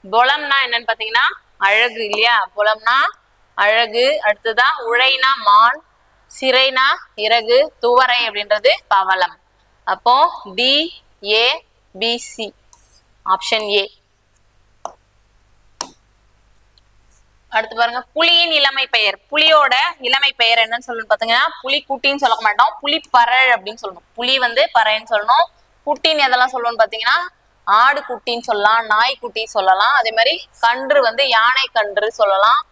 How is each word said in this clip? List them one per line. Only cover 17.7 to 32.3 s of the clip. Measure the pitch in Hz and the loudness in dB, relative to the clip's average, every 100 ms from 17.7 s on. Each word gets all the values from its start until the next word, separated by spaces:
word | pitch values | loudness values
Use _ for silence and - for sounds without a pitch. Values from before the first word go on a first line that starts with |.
| 226 | -2
பாருங்க, | 233 240 - | -2 -2 -8
புலியின் | 302 330 339 339 | -2 2 2 2
இளமை | 311 277 269 262 | 0 0 -2 -2
பெயர். | 233 208 196 _ | 0 -2 -4 _
புலியோட | 302 311 311 277 254 320 339 | 0 4 4 4 0 -2 -4
இளமை | 254 269 277 | -4 0 -2
பெயர் | - 233 233 | 0 0 2
என்னன்னு | 220 233 247 | 0 -4 -8
சொல்லணும்னு | 233 214 214 | -12 -4 -4
பாத்தீங்கன்னா | 226 233 311 - | 0 0 0 -4
புலி | 254 285 - | -4 -4 -4
குட்டின்னு | 269 277 285 | -4 -2 0
சொல்ல | 269 226 | 0 0
மாட்டோம், | 220 214 277 - | 0 2 0 0
புலி | 285 311 - | -4 -4 0
பறல் | 247 233 254 262 | 2 4 2 2
அப்படின்னு | 226 190 226 | 0 -2 -12
சொல்லணும். | 202 175 _ | -14 -14 _
புலி | - 247 269 | -8 -2 0
வந்து | 247 233 320 233 | 0 0 0 2
பறைன்னு | 214 214 220 | 0 -2 -2
சொல்லணும். | 214 208 262 339 _ _ _ - | -4 2 2 2 _ _ _ -6
குட்டின்னு | 294 330 311 269 | -2 -2 0 0
எதெல்லாம் | 247 254 | 2 0
சொல்லணும்னு | 254 233 226 | -2 -6 0
பாத்தீங்கன்னா | 214 220 226 311 359 _ _ _ | -2 0 -2 -2 -4 _ _ _
ஆடு | - 208 254 285 | 0 4 4 2
குட்டின்னு | - 233 - 240 | -6 -10 -8 -8
சொல்லலாம், | 240 208 208 226 226 | -4 0 2 0 0
நாய் | 214 240 - | 0 0 -2
குட்டி | 240 220 220 | -10 -10 -4
சொல்லலாம். | 220 190 190 220 | 0 2 2 2
அதே | 277 226 | 2 0
மாதிரி | 226 247 330 - _ | 0 0 -2 -10 _
கன்று | 233 247 262 285 | -2 -2 0 0
வந்து | 240 226 277 | 2 -2 0
யானை | 226 233 254 262 | 2 2 0 -2
கன்று | 233 208 202 214 | -2 -2 -4 -6
சொல்லலாம். | - 208 | -2 0